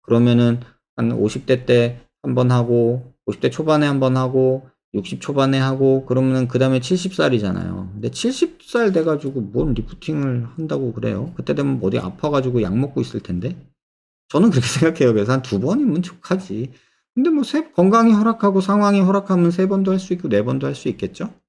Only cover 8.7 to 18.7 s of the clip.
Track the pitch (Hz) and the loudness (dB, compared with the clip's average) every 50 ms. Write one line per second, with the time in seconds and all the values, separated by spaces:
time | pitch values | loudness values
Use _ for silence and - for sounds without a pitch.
8.7 | - 233 233 208 185 170 160 165 151 147 147 135 139 135 107 95 - 123 151 156 | -2 0 0 2 2 2 0 0 -2 -2 -4 -6 -6 -6 -8 -4 -2 -2 -2 0
9.7 | 120 117 110 - - - - - 156 147 139 135 127 120 117 117 - - 160 151 | -2 -4 -4 -8 -14 -12 -8 -6 -4 -2 -2 -2 -2 -4 -4 -6 -8 -10 -6 -6
10.7 | 147 139 135 123 117 117 113 113 104 98 127 170 - - - - - 143 139 139 | -4 -4 -4 -4 -6 -4 -4 -4 -4 -4 -6 -8 -10 -10 -4 -4 -2 -2 -2 -2
11.7 | 135 123 - - - 117 95 92 - - - 151 147 139 131 127 123 120 104 87 | -2 -2 -2 -2 -2 -2 -4 -6 -10 -6 -4 -2 0 0 0 0 0 0 0 0
12.7 | 95 117 139 139 - 135 120 - - 107 - - 90 87 98 139 180 - - _ | 0 -2 -2 -2 -2 -6 -6 -4 -6 -10 -8 -6 -6 -6 -4 -6 -8 -10 -16 _
13.7 | _ _ _ _ _ _ _ _ _ _ _ _ - 147 196 233 160 131 123 117 | _ _ _ _ _ _ _ _ _ _ _ _ 2 4 4 4 4 2 0 0
14.7 | - - - 165 165 - 139 123 113 104 101 113 131 135 127 - 104 98 113 143 | 0 2 2 0 2 2 2 4 4 2 2 2 0 -2 -2 -2 -2 -2 0 0
15.7 | 202 285 294 233 147 170 175 - - - - - 175 190 185 - 104 107 123 135 | 0 2 0 0 0 0 -4 -6 -10 -20 -6 -4 -4 -4 -4 -8 -8 -8 -8 -10
16.7 | - _ _ _ _ _ _ _ _ 240 269 339 320 285 269 - - 302 320 - | -12 _ _ _ _ _ _ _ _ -2 0 2 2 0 -2 -2 -4 -4 -4 -2
17.7 | _ - 180 190 214 233 226 233 220 208 214 226 220 226 208 202 190 190 185 190 | _ 2 4 4 6 6 6 6 4 4 4 0 0 2 0 2 2 2 0 2